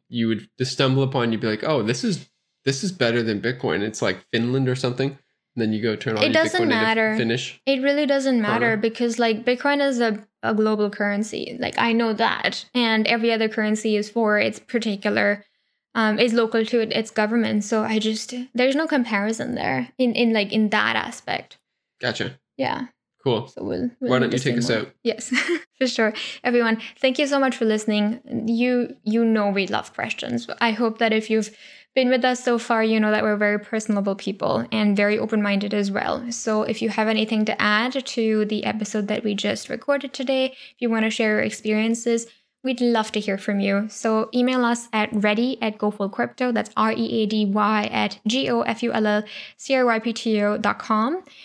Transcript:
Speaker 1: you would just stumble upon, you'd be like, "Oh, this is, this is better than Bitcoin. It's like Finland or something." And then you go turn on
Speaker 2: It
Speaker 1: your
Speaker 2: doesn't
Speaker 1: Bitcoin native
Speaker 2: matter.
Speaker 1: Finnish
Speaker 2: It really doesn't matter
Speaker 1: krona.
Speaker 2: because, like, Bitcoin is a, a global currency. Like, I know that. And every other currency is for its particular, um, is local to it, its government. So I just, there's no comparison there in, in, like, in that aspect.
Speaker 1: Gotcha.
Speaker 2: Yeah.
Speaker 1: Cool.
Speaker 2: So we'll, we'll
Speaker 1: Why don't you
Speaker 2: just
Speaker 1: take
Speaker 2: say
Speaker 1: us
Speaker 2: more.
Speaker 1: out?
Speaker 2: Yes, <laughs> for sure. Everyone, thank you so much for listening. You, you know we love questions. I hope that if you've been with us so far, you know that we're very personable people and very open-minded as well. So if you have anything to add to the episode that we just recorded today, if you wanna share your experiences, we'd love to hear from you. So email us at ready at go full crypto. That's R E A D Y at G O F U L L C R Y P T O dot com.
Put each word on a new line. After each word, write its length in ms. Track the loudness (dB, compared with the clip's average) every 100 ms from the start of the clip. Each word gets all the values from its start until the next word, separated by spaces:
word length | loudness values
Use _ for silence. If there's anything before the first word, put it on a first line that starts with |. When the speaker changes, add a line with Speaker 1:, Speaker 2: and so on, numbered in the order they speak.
| -8
Speaker 1:
you 180 | -2 0
would 220 | -2 -6 -6
just 140 | -4
stumble 300 | 0 2 2
upon, 300 | 2 0 0
you'd 80 | 0
be 60 | -2
like, 180 | -2
"Oh, 180 | 0 0
this 220 | 0 -2
is, 240 | -2 -2 -6 _ _ _ -4
this 180 | -2
is 80 | -4
better 300 | -2 0 2
than 180 | 0 -2
Bitcoin. 400 | -2 -2 -2 0
It's 220 | -2 -2
like 160 | -2 -2 -4
Finland 360 | -2 0 0 0
or 80 | 0
something." 400 | -2 0 -2 -4 _ _ _ -4
And 60 |
then 100 | -2
you 80 | 0
go 140 | -2 -2
turn 220 | -2 0
on 60 |
Speaker 2:
It 20 | 2
Speaker 1:
your 160 | 2
Speaker 2:
doesn't 200 | 2 2
Speaker 1:
Bitcoin 60 | 2
native 140 | 2
Speaker 2:
matter. 340 | 2 2 0 0
Speaker 1:
Finnish 440 | 0 -2 -4 -6
Speaker 2:
It 160 | -2 0
really 260 | 2 2 2
doesn't 360 | 2 2 2
matter 340 | 2 2 0 0
Speaker 1:
krona. 40 |
Speaker 2:
because, 400 | -2 0 -2 2
like, 240 | 0 0
Bitcoin 360 | 0 0 2 2
is 200 | 2 2
a, 260 | 0 -2 -8 _
a 100 | -2
global 380 | 2 2 2 0
currency. 640 | 0 -2 -2 -4 -6 -8 -6
Like, 180 | -4 0
I 140 | 2
know 200 | 2 2
that. 520 | 2 0 0 -2 -4 -4
And 320 | 0 2 2 2
every 240 | 2 2
other 160 | 2 0
currency 460 | 0 -2 0 0
is 160 | 0 0
for 260 | 0 2 2
its 220 | 0 -2
particular, 840 | -6 -4 -2 -2 0 2 2 0 -6 _ _ _ _
um, 240 | -2 0 2
is 140 | 2
local 340 | 2 2 0 0
to 140 | 0
it, 120 | 0
its 200 | -2 -2
government. 500 | -2 0 2 2 0
So 220 | 0 0
I 160 | 0 0
just, 340 | 0 -2 -6 -10 -6
there's 220 | 0 2
no 140 | 2 2
comparison 680 | 0 2 0 0 -2 -4
there 360 | -4 -2 -2 -2 0
in, 200 | 0 2
in, 160 | 2
like, 200 | 2 2
in 180 | 2 2
that 260 | 2 2 0
aspect. 600 | -4 -8 -6 -6 -8 -20 _ _ _ _
Speaker 1:
Gotcha. 360 | -4 -4 -6 -10 _ -6
Speaker 2:
Yeah. 300 | -4 -4 -10 _ _ _
Speaker 1:
Cool. 240 | -2 -2 -4
Speaker 2:
So 160 | -8
we'll, 280 | -6 -4 -6 -4
we'll 100 | 0
Speaker 1:
Why 80 | 2
don't 140 | 2
you 60 | 0
Speaker 2:
just 40 |
Speaker 1:
take 120 | 0
Speaker 2:
say 40 | 0
Speaker 1:
us 100 | 0
Speaker 2:
more. 80 | 0
Speaker 1:
out? 140 | -2 _
Speaker 2:
Yes, 240 | -4 -4 -2
<laughs> 500 | -2 0 -4 -4 -4
for 80 | -2
sure. 280 | 0 -2 -2 -8 -6
Everyone, 400 | 0 2 2 0 -4 -2
thank 220 | 0 2
you 80 | 2
so 100 | 2
much 180 | 0 0
for 80 |
listening. 560 | 0 0 2 2 0 -2 -6 -4 0
You, 480 | 2 2 2 0 -4
you 200 | 0 2
know 260 | 4 4 2
we 180 | 0 0
love 260 | -2 -4
questions. 540 | -6 -6 -6 -4 -4 -4 -2
I 120 | 0
hope 260 | 2 0 0
that 140 | 0
if 180 | 0 2
you've 260 | 0 0 -8 -20 -20 _
been 140 | 2 4
with 160 | 4
us 180 | 2 0
so 160 | 0 0
far, 240 | 2 2
you 160 | 4 4
know 140 | 4
that 100 | 2
we're 140 | 2 2
very 240 | 2 0
personable 560 | -2 -4 0 0 0 -2
people 500 | -4 -2 0 0 0
and 240 | 0 2 4
very 200 | 2 2
open-minded 560 | 0 0 0 0 0
as 200 | -2 -2
well. 360 | -2 -2 -4 -6
So 320 | -6 -2 0
if 180 | 0 -2
you 60 | -2
have 180 | 0 0
anything 380 | 0 0 0
to 180 | 0 2
add 420 | 2 2 0 -4
to 400 | -4 -2 0 2 0
the 180 | -2
episode 420 | -2 -4 -4 -4 -2
that 160 | -2
we 140 | -2 -2
just 320 | -2 -4 -6
recorded 440 | -6 -2 -2 -4
today, 340 | -6 -2 0 -2
if 280 | -6 -20 -4
you 100 | -2
wanna 180 | 0 0
share 280 | 0 2 2
your 60 |
experiences, 840 | 0 -2 -2 0 0 -2 0 -2 -2 -18 _ _
we'd 160 | -4 0
love 320 | 2 2 0
to 80 | -4
hear 180 | -2 -4
from 220 | -2 0
you. 260 | 2 0 -2
So 400 | -4 0 0 0
email 300 | 0 2 2
us 240 | 2 0 -2
at 160 | -2 0
ready 440 | 0 2 2 0 -2
at 160 | -4 -2
go 140 | -2
full 160 | -2 -4
crypto. 420 | -2 -4 -2 -2
That's 220 | -2 -2 0
R 160 | 0
E 300 | 0 -2 0
A 40 | 0
D 200 | 2 2
Y 420 | 2 2 0 0
at 260 | -2 -2 -2 -2
G 240 | 0 0
O 120 | 0
F 200 | 0 -2
U 100 | -2
L 140 | 0 2
L 160 | 0 -2 -10 -16 -10
C 200 | 0 2
R 100 | 4
Y 140 | 2
P 120 | -2
T 300 | -2 0 2
O 160 | 2 0
dot 220 | -2 -2
com. 420 | 0 0 0 -2 -8 -20